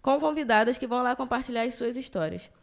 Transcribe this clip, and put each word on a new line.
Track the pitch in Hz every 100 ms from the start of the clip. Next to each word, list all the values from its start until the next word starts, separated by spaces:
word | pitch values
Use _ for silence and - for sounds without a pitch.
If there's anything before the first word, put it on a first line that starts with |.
com | - 285
convidadas | 302 302 254 214 226 254
que | 247
vão | 247
lá | 247 254
compartilhar | 254 247 262 233
as | 240
suas | 240 240 247
histórias, | 262 190 156 180 - _